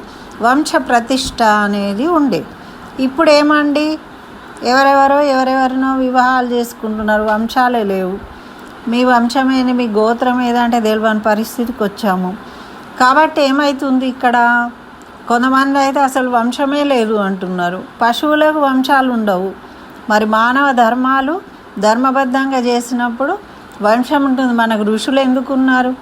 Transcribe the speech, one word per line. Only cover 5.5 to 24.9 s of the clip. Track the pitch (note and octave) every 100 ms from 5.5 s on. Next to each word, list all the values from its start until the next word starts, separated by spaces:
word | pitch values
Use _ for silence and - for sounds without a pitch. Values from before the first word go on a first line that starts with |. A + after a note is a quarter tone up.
| C4 C4 C4 C4
వివాహాలు | C4 B3+ B3+ B3+ B3+ B3
చేసుకుంటున్నారు, | A#3+ A#3 - A3 G#3+ G#3+ G#3+
వంశాలే | G#3+ G#3+ A3+ C4 B3 A#3+
లేవు. | G3+ F#3+ F#3 G3 - - - - - - A#3
మీ | A#3+
వంశం | B3+ A#3+ A#3 C4+ C4
ఏంది, | C4 B3+
మీ | B3 A#3
గోత్రం | G#3 A3 A#3 B3+ B3
ఏదంటే | B3 A#3+ A#3+ A#3+
తెలియని | G#3+ G#3+ A3 G#3+
పరిస్థితికి | G#3+ G#3+ A3+ - A#3 A#3
వచ్చాము. | G3+ - G#3 F#3 F#3 G#3+ - - - - - -
కాబట్టి | B3+ C#4+ D#4 D#4+
ఏమవుతుంది | C#4 C#4 C#4+ C#4 C#4 C4 C4
ఇక్కడ, | A#3+ B3 A#3+ A#3+ A#3+ A#3+ - - - - - -
కొంతమంది | A#3+ B3+ C4 C#4 C#4
అయితే | C4+ C#4
అసలు | C4+ C4+ B3+
వంశమే | A#3+ A#3 A#3+ C#4 D4
లేదు | C#4+ B3+ A3
అంటున్నారు. | G#3+ G3 F#3+ F3+ F3+ F3 F#3 - -
పశువులకు | A#3 A#3+ D4+ D4+ D4+ D4+
వంశాలు | C#4 C4 C4 C4+ C4
ఉండవు, | A#3 G#3 F3+ F#3+ - - - - - -
మరి | G#3+
మానవ | G#3+ A3 A#3 C4+ C#4+
ధర్మాలు | B3 A3+ B3 B3+ C4+ C4+ F4+ - - - G3+
ధర్మబద్ధంగా | G#3+ A#3 C4 C4 C4 C4+ C4+ B3+
చేసినప్పుడు | A#3+ A#3+ A#3+ A#3+ A#3+ A#3 C#4+ G4+ - - - -
వంశం | G#3 A#3+ B3 D4
ఉంటుంది. | C#4 B3+ B3+
మనకు | A#3 A3+ G#3+
ఋషులు | G#3+